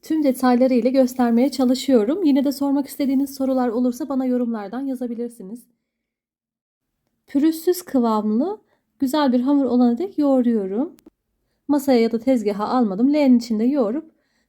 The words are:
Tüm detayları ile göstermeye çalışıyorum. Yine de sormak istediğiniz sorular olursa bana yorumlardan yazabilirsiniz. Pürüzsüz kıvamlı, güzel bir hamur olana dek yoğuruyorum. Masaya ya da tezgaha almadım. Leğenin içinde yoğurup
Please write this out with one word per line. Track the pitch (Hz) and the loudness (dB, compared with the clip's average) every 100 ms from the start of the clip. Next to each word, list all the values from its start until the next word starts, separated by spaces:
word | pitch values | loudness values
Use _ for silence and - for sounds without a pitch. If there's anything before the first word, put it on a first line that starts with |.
Tüm | - 311 | -4 0
detayları | 294 254 254 247 262 | 0 2 2 4 4
ile | 254 233 | 2 2
göstermeye | 269 254 254 240 233 269 | 2 0 0 0 2 2
çalışıyorum. | 277 254 254 - 254 208 339 | 0 0 0 2 2 2 0
Yine | 330 277 | 2 2
de | 277 | 0
sormak | 269 285 277 277 | -2 -2 -2 -4
istediğiniz | - 277 269 277 - | -4 -2 0 -2 -4
sorular | 269 262 247 | -2 0 -2
olursa | 220 247 247 294 | 0 -2 -4 -6
bana | 269 262 | -4 -2
yorumlardan | 247 240 226 202 233 | -2 -2 -6 -8 -8
yazabilirsiniz. | 277 247 247 226 240 233 190 240 _ _ _ _ _ _ _ _ _ _ _ _ _ _ _ _ _ | -8 -8 -8 -8 -10 -12 -16 -16 _ _ _ _ _ _ _ _ _ _ _ _ _ _ _ _ _
Pürüzsüz | 277 311 320 - 359 | 0 0 0 -2 -4
kıvamlı, | - 269 233 214 214 214 330 427 _ _ _ _ | -2 -2 0 0 0 -2 -2 -6 _ _ _ _
güzel | 269 302 285 | -4 0 2
bir | 247 | 2
hamur | 254 285 262 | 2 0 2
olana | 240 247 240 | 2 2 0
dek | 370 - | -4 -2
yoğuruyorum. | 285 262 240 226 190 202 320 - - _ _ _ _ _ - | 2 2 2 0 -2 -4 -6 -8 -20 _ _ _ _ _ -2
Masaya | 285 277 254 | -2 2 2
ya | 226 | 2
da | 226 | -2
tezgaha | 247 262 202 196 208 | 0 0 0 -4 -2
almadım. | 254 226 185 254 | 0 0 0 0
Leğenin | 294 277 247 | 2 4 4
içinde | 233 214 | 2 -2
yoğurup | 233 294 208 262 - _ _ _ | 0 0 -2 -4 -10 _ _ _